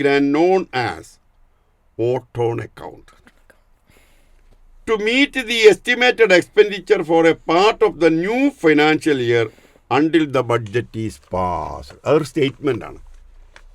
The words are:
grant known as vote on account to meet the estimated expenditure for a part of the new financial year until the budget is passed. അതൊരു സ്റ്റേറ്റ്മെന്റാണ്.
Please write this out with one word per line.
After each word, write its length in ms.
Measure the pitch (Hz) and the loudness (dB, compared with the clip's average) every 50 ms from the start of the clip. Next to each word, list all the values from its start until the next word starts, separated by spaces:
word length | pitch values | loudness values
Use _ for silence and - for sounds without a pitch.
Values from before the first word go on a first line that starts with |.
grant 360 | 139 139 139 143 143 139 143 | 0 2 2 2 2 2 2
known 240 | 151 170 180 190 190 | 2 2 2 2 0
as 600 | 180 - - 127 120 98 80 80 - - - _ _ _ _ _ _ _ _ _ _ _ _ _ _ _ _ - | -2 -4 -6 -4 -4 -4 -6 -10 -14 -20 -20 _ _ _ _ _ _ _ _ _ _ _ _ _ _ _ _ -4
vote 500 | 113 120 127 127 123 _ - 117 120 117 | -4 -2 -2 -4 -6 _ -8 -6 -4 -4
on 80 | 117 117 | -4 -6
account 600 | 104 - _ - - 82 - - - - _ _ _ _ _ _ _ _ _ _ _ _ _ _ _ _ _ _ _ _ _ _ _ _ _ _ _ _ _ _ _ _ _ - _ - | -10 -12 _ -16 -16 -16 -18 -20 -20 -20 _ _ _ _ _ _ _ _ _ _ _ _ _ _ _ _ _ _ _ _ _ _ _ _ _ _ _ _ _ _ _ _ _ -14 _ -4
to 80 | 220 | -4
meet 340 | 202 208 220 240 269 285 277 - | -2 -2 0 0 0 0 0 -2
the 400 | 269 240 214 240 226 220 208 185 | -6 -6 -4 0 4 6 6 6
estimated 520 | - - 240 247 240 247 247 - - 226 208 185 175 | 4 2 -4 -2 0 0 0 2 2 4 4 4 4
expenditure 640 | - - _ 208 208 208 202 196 160 - 202 190 165 | 2 2 _ 2 2 2 -2 -8 -2 -2 0 0 0
for 220 | 151 165 165 165 | 0 2 2 4
a 80 | 165 156 | 2 2
part 560 | - - - 160 180 202 220 226 - 220 196 | 0 -2 -2 0 2 2 2 2 0 0 -2
of 100 | - 147 | 0 0
the 100 | 170 160 | 0 0
new 380 | 160 160 175 202 233 254 277 | 2 0 -2 -4 -2 0 0
financial 680 | 285 277 - - 160 151 147 151 156 156 - - 156 143 | -2 -2 0 0 2 4 4 4 2 0 0 0 -2 -2
year 340 | 131 120 117 120 117 113 110 - _ _ _ _ _ _ - 120 139 | 0 0 0 0 0 -2 -4 -8 _ _ _ _ _ _ -4 -2 0
until 240 | 156 160 151 165 156 | 0 0 0 0 0
the 180 | 143 127 131 | 0 -2 -4
budget 440 | 120 117 117 117 113 101 101 120 113 - - | -2 -2 -2 -4 -4 -6 -6 -6 -6 -6 -8
is 160 | 110 110 104 - | -10 -10 -10 -10
passed. 880 | - _ _ 90 92 92 90 87 80 76 73 71 71 69 - - - - | -14 _ _ -6 -6 -4 -4 -6 -8 -8 -10 -12 -14 -16 -20 -20 -10 -4
അതൊരു 180 | 117 143 160 151 | -2 0 0 -2
സ്റ്റേറ്റ്മെന്റാണ്. 720 | - - 160 139 139 - - 135 139 123 98 78 71 60 - - - - - - - - - - - _ - - - | -4 -4 -4 -4 -4 -4 -6 -6 -6 -6 -6 -8 -14 -18 -20 -20 -20 -20 -20 -20 -20 -20 -20 -20 -20 _ -20 -20 -20